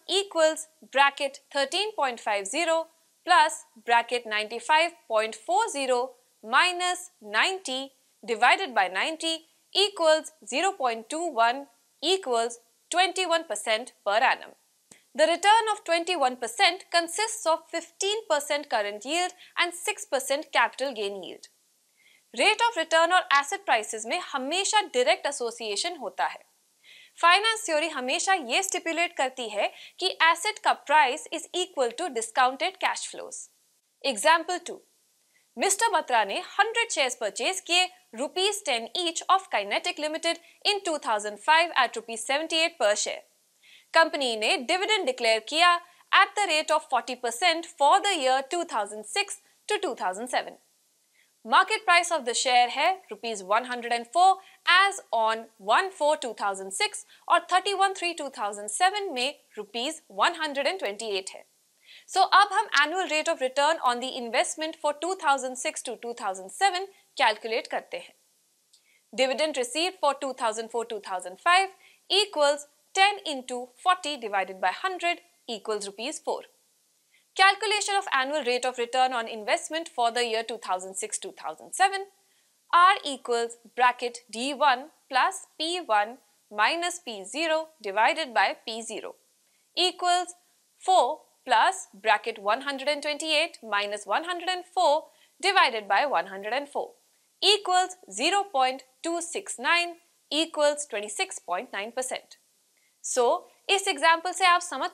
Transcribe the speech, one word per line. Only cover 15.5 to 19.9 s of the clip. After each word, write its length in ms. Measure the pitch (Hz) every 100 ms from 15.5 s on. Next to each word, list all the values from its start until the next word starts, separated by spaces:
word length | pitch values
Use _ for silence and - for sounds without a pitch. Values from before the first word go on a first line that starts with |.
| 453 440 415
of 100 | -
twenty-one 520 | 339 339 339 254 254
percent 420 | 226 - 370 359 - 339
consists 520 | 339 415 440 - 320 320
of 80 | - 330
fifteen 440 | - - 392 440 427
percent 400 | 294 294 294 302
current 400 | 233 208 208 247
yield 260 | 339 359 - - -
and 160 | 349
six 320 | 339 -